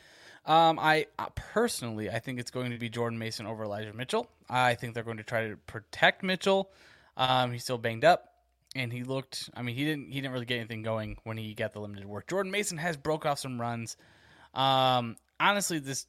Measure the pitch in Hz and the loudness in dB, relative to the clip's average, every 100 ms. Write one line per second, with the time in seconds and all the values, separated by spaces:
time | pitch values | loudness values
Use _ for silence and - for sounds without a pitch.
0 | - - - - - 160 165 156 156 156 | -20 -20 -20 -8 4 8 8 6 4 4
1 | - - - - - - 240 - 123 107 | 2 -6 -8 -8 -4 0 0 0 -4 -4
2 | 104 117 135 127 120 127 123 120 117 117 | -4 -4 -4 -6 -6 -4 -4 -4 -6 -2
3 | 117 113 113 - 107 110 107 101 110 107 | -2 -2 -6 -6 -8 -6 -6 -6 -6 -8
4 | 127 220 - _ - 123 127 117 123 117 | -2 -2 -2 _ -2 2 4 2 -2 -6
5 | 113 113 107 117 113 101 - 113 - - | -6 -8 -4 -2 -2 -6 -12 -14 -12 2
6 | 175 - 185 185 196 196 196 _ - - | 2 4 -2 0 2 2 0 _ -20 -20
7 | _ - 127 127 123 120 - 123 117 113 | _ 0 4 4 2 -2 -4 -2 -2 4
8 | 147 180 - _ _ _ - 131 123 120 | 6 6 2 _ _ _ -12 -6 -6 -6
9 | 123 135 131 - - - 123 117 147 151 | -4 -6 -6 -10 -10 -6 -4 -2 -2 -2
10 | 120 135 135 127 120 123 113 113 110 110 | -6 -6 -4 -4 -2 -4 -4 -6 -2 -2
11 | 107 101 - 113 110 107 110 107 104 101 | -4 -8 -8 -8 -8 -4 -4 -4 -10 -10
12 | 98 104 - 185 190 196 202 170 175 151 | -10 -10 -4 -4 -2 -2 -2 -4 -4 -4
13 | 151 156 156 143 135 123 117 117 117 - | -2 0 0 -2 -4 -4 -4 -4 -8 -12
14 | - _ _ - - - 135 131 131 127 | -20 _ _ -20 -8 0 4 6 6 4
15 | 117 - _ - 170 202 190 165 135 139 | 0 -6 _ 2 4 4 0 -2 -4 -8